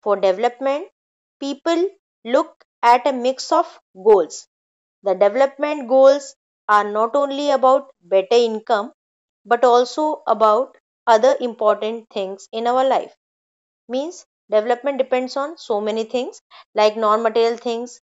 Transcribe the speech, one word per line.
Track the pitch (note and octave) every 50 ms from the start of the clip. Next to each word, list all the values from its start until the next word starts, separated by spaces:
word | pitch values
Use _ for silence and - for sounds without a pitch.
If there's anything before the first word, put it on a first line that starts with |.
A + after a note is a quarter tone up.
For | _ G#3+ G3+
development, | G3 F#3+ F#3+ F#3 F#3+ A3+ A#3+ A#3+ - C4+ C4+ C4+ D4 F#4 A4 _ _ _ _ _ _ _ _ _ _
people | C#4 C#4 C#4+ C#4 _ E4 E4+ E4 F4+ G4 - _ _ _ _ _ _
look | A3+ B3 C#4+ E4+ - _ _ _ _ _ _
at | - A#3 A#3+ B3 A#3+
a | D4 C4
mix | B3 A#3+ B3+ C4 B3+ - - E4
of | E4 E4+ - - - _ _ _
goals. | F#3 F#3 G#3+ G#3+ F#3+ D#3+ - - - - _ _ _ _ _ _ _ _ _ _ _ _
The | G3 F#3
development | F#3 G3+ G3+ G#3 B3+ C#4 C4+ - - D4 D4 D4+ D4 C4
goals | A3+ B3+ C4 C4+ C4+ C#4 C#4+ C#4 - - _ _ _ _ _ _
are | - G#3 G#3 G3+
not | G#3 G#3 G#3+ A3 A#3 -
only | C#4+ C#4 C#4 C#4 C#4 D4 D4
about | C4+ C4 B3+ B3+ C4 C#4 C#4 - _ _
better | _ E3+ F#3+ F#3+ F#3 - A#3+
income, | A#3+ A#3+ A3+ A3 G#3+ A3 - A#3+ G3+ G#3 C#4+ _ _ _ _ _ _ _ _ _ _ _
but | G3+ A#3+ A#3 B3+
also | B3 A#3 A#3+ B3+ B3 - D4+ D4+ D4+ D4+ - _
about | - A3+ G#3 A3 G#3+ G#3+ A3+ C4+ - _ _ _ _ _ _ _
other | - A3+ A3 A3 C4 C#4 -
important | B3 A#3+ A3 - A3 G#3+ G#3 G#3 A3 G#3+ A3+ A#3 A3 _
things | - G#3+ G3 F#3 G3 G3 - _
in | - A3+ A#3
our | A#3+ B3 B3+ C4
life. | C4+ A#3+ F#3+ - - _ _ _ _ _ _ _ _ _ _ _ _ _ _ _
Means | - A#3 C4 C#4+ E4 F4 - - _ _ _ _ _
development | G#3 G#3+ G#3+ A#3+ C4+ A#3+ - C#4+ C#4
depends | B3 C4 C4 C4 B3+ B3+ B3+ -
on | C#4 C#4 D4+ E4+
so | - - - A3+ G3+
many | G#3+ G#3+ G#3+ A3+ A3+
things | A3 - B3 B3+ F4+ A4 - _ _ - - - _ _
like | G#3+ G#3+ G#3+ G#3+
non-material | A3+ A3+ G#3 G#3+ A3 A#3 A3 A3 A#3 A3+ A#3 A#3
things. | A3+ - B3 A#3 A#3 B3 B3 - - _